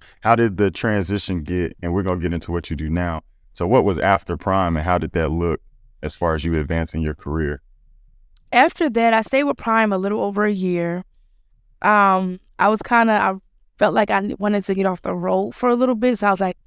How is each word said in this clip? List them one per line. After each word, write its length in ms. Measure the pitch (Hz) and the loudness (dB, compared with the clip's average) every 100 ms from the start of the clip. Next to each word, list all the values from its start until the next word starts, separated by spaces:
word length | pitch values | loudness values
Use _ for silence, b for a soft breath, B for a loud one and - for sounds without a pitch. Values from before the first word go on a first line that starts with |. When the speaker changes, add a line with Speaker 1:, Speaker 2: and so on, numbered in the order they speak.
| b b | b b
Speaker 1:
How 160 | 110 117 | 2 4
did 220 | 117 92 | 2 2
the 120 | 101 | 0
transition 720 | - 113 104 87 101 - 90 | 0 -2 0 -2 -4 -4 -6
get, 340 | 76 90 85 - | -4 -2 -2 -4
and 120 | 87 | -4
we're 80 | 92 | -2
gonna 180 | 92 90 | -2 -2
get 140 | 82 | -2
into 180 | 82 - | -4 -4
what 180 | 85 - | -6 -6
you 60 | 73 | -6
do 140 | 76 | -2
now. 320 | 85 87 80 - _ _ | -2 -2 -6 -10 _ _
So 140 | - 87 | -6 2
what 180 | 123 | 4
was 140 | 101 85 | 4 2
after 380 | 95 98 - 87 | 2 2 0 -6
Prime, 400 | - 95 90 80 | -2 0 0 0
and 80 | |
how 140 | 82 90 | 0 0
did 140 | 80 | 0
that 180 | 82 76 | -2 -2
look 300 | 82 85 76 - _ _ _ | 0 -2 -4 -8 _ _ _
as 120 | 78 - | -12 -4
far 180 | 85 | -2
as 100 | 80 | 0
you 100 | 82 82 | 0 -2
advancing 400 | 73 82 82 82 | 0 -2 -4 -4
your 120 | 78 | -4
career? 480 | 76 71 80 73 - _ _ _ - _ _ _ _ _ | -6 -6 -4 -4 -6 _ _ _ -20 _ _ _ _ _
Speaker 2:
After 360 | 247 311 - 320 | 2 2 2 -2
that, 220 | 226 226 | 2 2
I 80 | 226 | 2
stayed 220 | 220 269 | 2 0
with 120 | 285 277 | 0 -2
Prime 340 | 233 226 214 | 0 2 2
a 60 | 190 | 0
little 240 | 196 214 | -2 -2
over 220 | 202 202 | -2 0
a 80 | 208 | 0
year. 520 | 196 185 175 170 180 - _ _ _ _ _ _ _ | 0 -2 -2 -2 -4 -8 _ _ _ _ _ _ _
Um, 580 | 196 208 196 190 190 180 _ - | 2 4 4 2 0 -6 _ 0
I 100 | 196 | 2
was 120 | 214 | 0
kinda, 300 | - 233 226 | 0 2 4
I 220 | 214 196 190 - _ _ - | 2 0 -2 -10 _ _ 0
felt 160 | 180 | 2
like 160 | 190 208 | 2 2
I 80 | 202 | 0
n-, 160 | 202 - | -2 -2
wanted 260 | 208 208 | -2 0
to 100 | 196 | 0
get 120 | 190 190 | 0 0
off 160 | 180 | -2
the 120 | - | -6
road 400 | 180 180 185 214 | -4 -2 0 -2
for 140 | - 247 | -2 0
a 60 | |
little 200 | 240 254 226 | 2 2 2
bit. 220 | 247 226 | 0 0
So 100 | 208 | 0
I 20 | |
was 100 | 190 | 0
like, 160 | 190 - | -2 -4